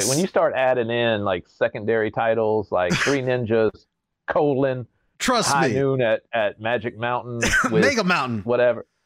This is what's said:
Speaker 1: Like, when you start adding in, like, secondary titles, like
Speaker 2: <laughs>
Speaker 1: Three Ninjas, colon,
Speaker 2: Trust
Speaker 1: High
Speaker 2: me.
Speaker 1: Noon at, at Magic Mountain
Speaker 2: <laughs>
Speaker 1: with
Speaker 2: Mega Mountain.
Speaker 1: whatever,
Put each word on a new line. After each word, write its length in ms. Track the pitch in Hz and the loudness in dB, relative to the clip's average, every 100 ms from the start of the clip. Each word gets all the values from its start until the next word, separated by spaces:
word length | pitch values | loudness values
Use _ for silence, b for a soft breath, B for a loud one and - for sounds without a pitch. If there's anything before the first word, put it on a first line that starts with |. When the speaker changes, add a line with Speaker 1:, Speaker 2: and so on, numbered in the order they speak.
Speaker 1:
Like, 40 | 104 | 0
when 100 | 139 | 0
you 80 | 185 | 0
start 280 | 214 160 120 | 2 0 2
adding 320 | 131 127 113 | 2 2 0
in, 360 | 120 117 110 | 0 2 2
like, 220 | 101 92 - | 0 -2 -4
secondary 640 | - 113 123 104 113 107 | -4 -2 -2 -2 0 0
titles, 600 | 117 113 113 110 107 101 | 0 0 2 2 0 0
like 180 | 92 90 | 0 0
Speaker 2:
<laughs> 20 | |
Speaker 1:
Three 260 | 90 - 139 | 0 0 0
Ninjas, 640 | 127 127 113 113 110 - _ _ _ _ - | 0 -2 0 0 0 -2 _ _ _ _ -4
colon, 600 | - 147 135 135 127 117 _ _ - | 0 0 2 0 -2 -10 _ _ -8
Speaker 2:
Trust 340 | - 247 139 | -2 0 0
Speaker 1:
High 160 | 139 131 | 2 2
Speaker 2:
me. 60 | |
Speaker 1:
Noon 260 | 120 139 135 | 2 0 2
at, 220 | 117 110 - | 2 0 -2
at 260 | 117 104 90 | -2 -2 -4
Magic 360 | 107 120 104 104 | -4 -4 -4 -6
Mountain 420 | 120 123 120 120 117 | -4 -4 -6 -4 0
Speaker 2:
<laughs> 160 | 1077 - | 0 2
Speaker 1:
with 140 | - | 2
Speaker 2:
Mega 180 | - 254 | 2 2
Mountain. 360 | 185 170 131 113 | 0 0 -2 -4
Speaker 1:
whatever, 420 | 98 123 123 113 - _ | -2 2 2 0 -6 _